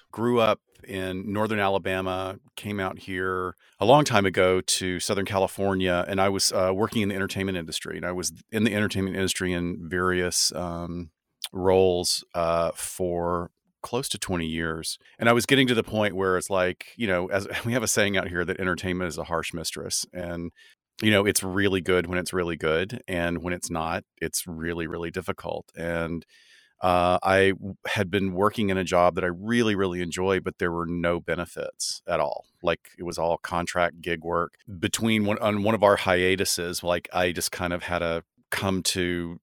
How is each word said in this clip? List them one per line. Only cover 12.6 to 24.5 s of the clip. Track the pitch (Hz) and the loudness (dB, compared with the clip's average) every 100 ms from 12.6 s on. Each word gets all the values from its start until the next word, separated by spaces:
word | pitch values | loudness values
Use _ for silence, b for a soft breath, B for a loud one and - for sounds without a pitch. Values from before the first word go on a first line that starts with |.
| 82 - | 0 -4
for | - - 90 87 87 87 87 _ _ _ | -8 -6 -4 -2 -2 -2 -4 _ _ _
close | - 120 143 | -8 -6 -4
to | - | -6
twenty | - 87 80 | -4 -2 -2
years. | 80 82 82 80 - b b | -2 -4 -4 -6 -10 b b
And | 117 | 4
I | |
was | 120 - | 4 4
getting | 135 127 | 4 4
to | |
the | 113 | 2
point | - 113 104 92 | 0 0 0 0
where | 95 90 | 2 2
it's | - | 0
like, | 95 90 90 - - | 0 0 -2 -10 -4
you | 107 | 0
know, | 90 90 | 0 0
as | 98 101 | -2 -2
<laughs> | 95 | -6
we | 120 | -2
have | 123 | -2
a | 107 | 0
saying | 113 101 98 | 2 2 2
out | 87 | -2
here | 87 | -2
that | 85 - | -2 -2
entertainment | 92 85 92 90 87 | -2 -2 -2 -2 -4
is | 78 | -6
a | |
harsh | 80 82 82 | -4 -4 -4
mistress. | 85 80 78 90 - - | -6 -8 -8 -6 -6 -6
And, | 90 87 85 85 - b b _ - | -8 -8 -8 -8 -12 b b _ 0
you | 107 | 4
know, | 101 | 4
it's | 101 - | 4 2
really | 95 95 98 95 | 0 2 2 2
good | 85 90 85 | 2 2 2
when | 90 | -2
it's | 82 | -2
really | 92 85 80 | -2 -2 -2
good. | 78 80 95 123 - | 0 0 -2 -8 -6
And | 87 85 85 | -2 -2 -2
when | 90 | -4
it's | 90 - | -6 -6
not, | 82 82 92 - - | -4 -4 -4 -8 -8
it's | 80 - | -6 -6
really, | 90 | -8